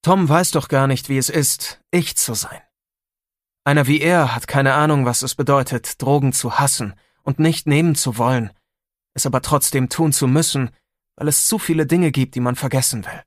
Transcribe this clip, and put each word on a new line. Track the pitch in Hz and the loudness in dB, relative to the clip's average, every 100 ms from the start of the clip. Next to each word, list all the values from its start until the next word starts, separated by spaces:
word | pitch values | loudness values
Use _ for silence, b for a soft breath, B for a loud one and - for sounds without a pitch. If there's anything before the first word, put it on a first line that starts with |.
| 165 | 2
Tom | 190 160 | 2 4
weiß | 160 180 | 2 2
doch | 160 - | -2 0
gar | 139 135 | 0 2
nicht, | 135 - | -2 -2
wie | 135 | -2
es | 127 | 0
ist, | 165 135 - - - _ | 0 -2 -4 -8 -14 _
ich | 175 - - | -2 -2 -4
zu | - | -4
sein. | 110 - - _ _ _ _ _ _ _ _ _ _ - | -4 -8 -14 _ _ _ _ _ _ _ _ _ _ 0
Einer | 147 131 | 2 4
wie | 151 | 2
er | 156 175 131 | 4 2 2
hat | 117 - | -2 -2
keine | 143 135 | 0 2
Ahnung, | 135 151 143 123 | 2 2 2 2
was | 120 | 0
es | 131 - | -4 -4
bedeutet, | 135 139 127 120 - - | 2 2 0 -6 -6 -6
Drogen | 135 143 135 | 0 2 2
zu | - 120 - | 0 -2 0
hassen | 139 - 101 - _ _ | 0 -2 -6 -12 _ _
und | - 135 | -6 0
nicht | 160 160 - | 0 0 0
nehmen | 147 165 | 2 2
zu | 147 135 113 | 0 -2 0
wollen, | 120 127 110 _ _ _ _ _ _ | 0 0 -2 _ _ _ _ _ _
es | - 135 | -6 -2
aber | 127 | -2
trotzdem | - 147 - 139 127 | 0 0 0 0 -2
tun | - 160 | 0 0
zu | 139 135 | 2 2
müssen, | 139 160 139 123 _ _ _ _ _ | 2 2 -2 -4 _ _ _ _ _
weil | 147 | -2
es | 147 - | 0 0
zu | 220 | -2
viele | - 160 143 | -2 -2 2
Dinge | 170 165 | 2 2
gibt, | 135 127 - | 2 -2 -2
die | |
man | 123 127 | -2 -2
vergessen | 135 131 127 113 98 | -2 0 0 -4 -10
will. | - | -16